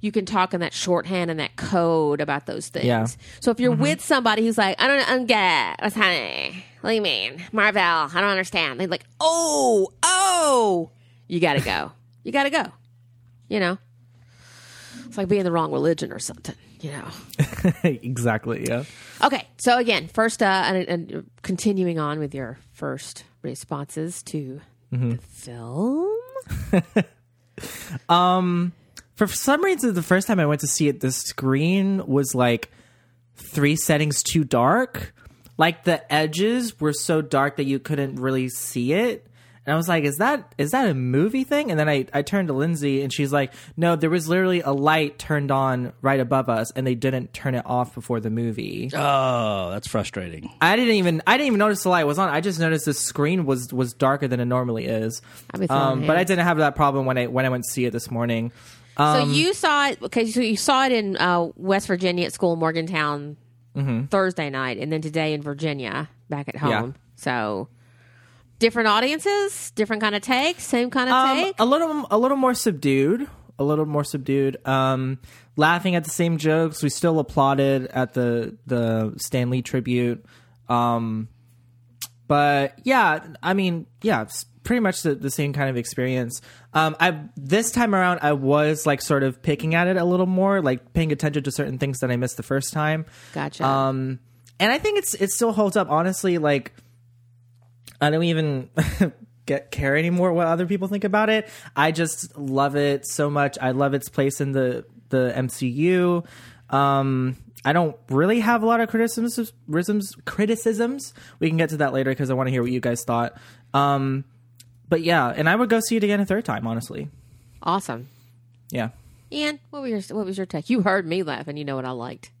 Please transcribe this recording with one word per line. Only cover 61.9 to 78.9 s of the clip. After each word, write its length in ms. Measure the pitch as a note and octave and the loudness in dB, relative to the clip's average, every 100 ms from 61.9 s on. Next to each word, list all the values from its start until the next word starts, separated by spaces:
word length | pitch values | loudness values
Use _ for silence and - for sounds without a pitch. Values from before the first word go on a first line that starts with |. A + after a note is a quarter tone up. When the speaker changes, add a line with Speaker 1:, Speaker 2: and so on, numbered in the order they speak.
| F3+ F#3 F3+ F3 | 0 0 0 -2
Speaker 1:
at 40 | |
school, 220 | - F#3 E3 | 0 0 2
Morgantown, 800 | D#3+ D#3+ E3 F3 D3+ D3 C#3+ D3+ _ _ _ C#3 | 0 0 -2 0 0 -2 -8 -14 _ _ _ -4
Speaker 2:
Mm-hmm. 300 | C#3 A2+ C#3 | -2 -2 0
Speaker 1:
Thursday 440 | G3+ F#3+ F3+ D3 | 0 0 -2 -4
night, 280 | C3+ C3 G#2+ | -4 -4 -4
and 120 | D3 | -4
then 80 | D#3 | -4
today 320 | D#3 D#3 D#3 | -2 -2 -2
in 80 | D3+ | -2
Virginia 640 | D3 C#3+ D#3 C#3+ A#2+ G2+ D#3 _ _ | -6 -6 -4 -4 -6 -6 -8 _ _
back 180 | D3 C#3+ | -8 -8
at 80 | - | -4
Speaker 2:
Yeah. 240 | D3 A2 | 0 0
Speaker 1:
home. 160 | A#2 C3+ _ - | -2 -10 _ -10
So 520 | - B2 A2 G2+ G#2+ _ _ _ _ - _ _ _ _ | -4 -2 -2 -4 -8 _ _ _ _ -20 _ _ _ _
different 300 | A3+ A#3 A3 | 0 2 2
audiences, 800 | G#3 B3 D4+ G4 G4+ G4+ - - - | 4 2 0 0 0 -2 -6 -12 -4
different 260 | G#3+ A3 | -2 0
kind 140 | G#3+ G#3 | 0 -2
of 80 | |
take, 360 | G#3 B3+ D4 F4+ | 0 0 0 -2
same 300 | - B3 B3 | -2 0 0
kind 200 | C4 B3+ | 0 2
of 40 | |
Speaker 2:
Um, 240 | B3+ C4 C4+ | 4 4 2
Speaker 1:
take? 180 | F#4+ F#4+ | 0 0
Speaker 2:
a 60 | A#3 | 2
little, 420 | C#4+ E4 D4+ B3 | 4 2 -2 0
a 80 | G#3 | 2
little 200 | B3 C#4 | 2 2
more 180 | B3+ A#3+ | 2 2
subdued, 720 | - D#3 C#3+ C3+ C#3 A3+ C#4+ - - - | 0 0 2 4 4 2 -2 -10 -20 -4
a 40 | |
little 220 | C#3 D3+ D#3 | 0 0 0
more 180 | D3 | 0
subdued. 540 | C#3+ D3+ C3 C#3 C3+ C3+ - | -2 -4 -2 2 2 -2 -2
Um, 520 | C3+ C3 C3 C3 C3 - - - - | 2 2 0 -2 -6 -12 -20 -12 2
laughing 360 | D3+ F3 F#3 | 4 4 2
at 120 | F3 D#3 | 0 -2
the 40 | |
same 300 | - E3+ E3 | -2 0 2
jokes. 420 | D#3 D#3 E3 D3+ | 2 2 0 0
We 80 | D3 | -4
still 300 | - E3+ D#3+ | 0 0 2
applauded 680 | C#3+ - C#3 C#3 C#3 C3+ B2+ | 0 2 2 4 2 2 -2
at 220 | B2+ B2+ - | -4 -2 0
the, 420 | B2 A#2+ A2+ - - | 0 0 -4 -10 -4
the 480 | B2 A#2 | 0 2